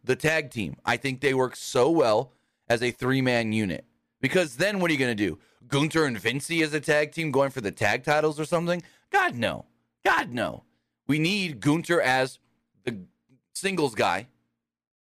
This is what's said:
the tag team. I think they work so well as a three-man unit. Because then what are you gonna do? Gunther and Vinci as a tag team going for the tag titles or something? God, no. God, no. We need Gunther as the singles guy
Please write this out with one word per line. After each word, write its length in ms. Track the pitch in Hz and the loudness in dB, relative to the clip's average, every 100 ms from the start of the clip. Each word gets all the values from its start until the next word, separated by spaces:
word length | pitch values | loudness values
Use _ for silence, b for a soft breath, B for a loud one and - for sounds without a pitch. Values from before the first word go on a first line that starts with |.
the 100 | - | -4
tag 380 | 127 151 160 139 | 0 0 0 -2
team. 240 | 117 87 - | -6 -6 -6
I 120 | - 120 | -4 -2
think 240 | 135 131 | -2 -2
they 140 | 143 | 0
work 220 | 131 127 - | 2 0 -4
so 340 | - 131 135 | -2 2 4
well 420 | 165 123 107 135 _ _ _ - | 4 4 2 0 _ _ _ -2
as 120 | 117 | 0
a 120 | 123 | 0
three-man 600 | - 127 131 127 120 110 | -2 0 2 2 2 0
unit. 320 | 110 101 76 - _ _ - | 0 0 -4 -10 _ _ -6
Because 360 | 131 185 165 120 | 0 2 0 0
then 200 | 190 202 | -2 0
what 120 | 175 | 0
are 40 | |
you 60 | 147 | 2
gonna 160 | 127 107 | 0 0
do? 240 | 98 76 b b 120 | -2 -4 b b -4
Gunther 380 | 139 156 160 | -2 0 2
and 120 | 147 110 | 0 0
Vinci 460 | 110 135 - 165 | -2 -2 -2 0
as 100 | 156 | 0
a 80 | 151 | -2
tag 300 | 131 147 147 | 0 0 0
team 220 | - 160 | -4 0
going 180 | 135 139 | 2 0
for 100 | 131 | -2
the 120 | 101 | -6
tag 320 | - 104 120 | -2 0 0
titles 340 | 143 151 156 151 | 0 2 2 0
or 60 | |
something? 380 | 156 165 170 175 b b b | -2 -2 0 -4 b b b
God, 240 | 392 359 | 0 0
no. 320 | 240 214 - - _ _ _ | -2 -4 -4 -12 _ _ _
God, 280 | 262 226 170 | 0 0 -2
no. 320 | 120 90 58 _ _ _ _ - | -4 -4 -6 _ _ _ _ -2
We 100 | 151 | 0
need 420 | 165 208 180 120 | 2 0 -2 -2
Gunther 400 | 143 160 160 170 | 0 0 2 2
as 380 | 127 131 131 - _ _ _ _ | 4 2 0 -4 _ _ _ _
the 200 | 127 104 90 _ _ _ _ | -8 -8 -14 _ _ _ _
singles 420 | - 196 185 143 110 | -6 -4 0 -2 0
guy 320 | 104 90 120 _ _ _ _ _ _ _ _ | 0 0 -4 _ _ _ _ _ _ _ _